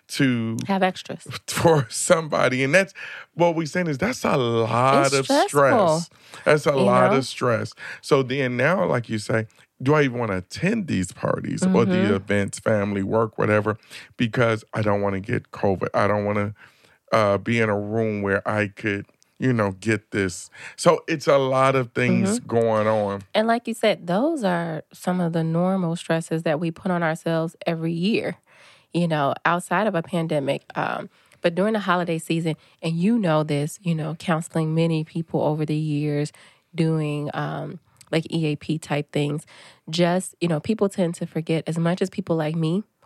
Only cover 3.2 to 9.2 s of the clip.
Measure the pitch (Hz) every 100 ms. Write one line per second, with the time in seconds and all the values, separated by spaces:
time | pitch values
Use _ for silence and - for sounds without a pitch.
3.2 | - 160 170 160 156 180 175 135 214 254
4.2 | - 147 120 117 113 117 131 139 135 139
5.2 | 135 277 403 - - 240 175 160 170 _
6.2 | - - - 151 156 139 123 127 127 135
7.2 | 123 - 123 107 113 - - - - 139
8.2 | 127 139 127 123 139 196 170 127 113 110